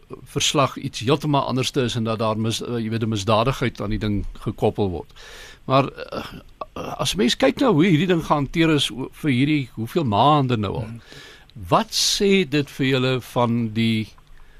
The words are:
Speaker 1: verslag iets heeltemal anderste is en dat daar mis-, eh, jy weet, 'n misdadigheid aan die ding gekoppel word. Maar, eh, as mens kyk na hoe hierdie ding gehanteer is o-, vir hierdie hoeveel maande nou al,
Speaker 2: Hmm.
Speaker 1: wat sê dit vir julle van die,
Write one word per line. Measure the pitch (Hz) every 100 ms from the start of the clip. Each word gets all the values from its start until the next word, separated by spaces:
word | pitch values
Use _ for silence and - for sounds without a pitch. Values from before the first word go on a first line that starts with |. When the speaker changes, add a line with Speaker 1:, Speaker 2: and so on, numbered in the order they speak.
| - -
Speaker 1:
verslag | - - - 151 127 -
iets | 139 -
heeltemal | 110 156 151 143 -
anderste | 123 - 147
is | 120 117
en |
dat | 113 110
daar | 113 110
mis-, | 110 104
eh, | - 120
jy | 110
weet, | 113
'n | 113
misdadigheid | 107 95 107 120 131 117 -
aan | 107
die | 107
ding | 107 104 -
gekoppel | - - - 110 - 98
word. | 85 - - - - - - -
Maar, | 135 -
eh, | - - - - - - - - - - -
as | - 175
mens | 233 -
kyk | 262 -
na | 269
hoe | 156 196
hierdie | 151 180
ding | 170
gehanteer | 139 151 135 170 160
is | 147 -
o-, | - 135
vir | - 156
hierdie | 123 143 151 127
hoeveel | - 113 180
maande | 135 101 139 151 131 117
nou | 98
al, | - 110
Speaker 2:
Hmm. | 117 - - - - - - 87
Speaker 1:
wat | 165 220
sê | - - - 202 196 147
dit | 147 139
vir | - 135
julle | 131 127 127
van | - 127 120 117 113
die, | 107 113 110 107 - - - - -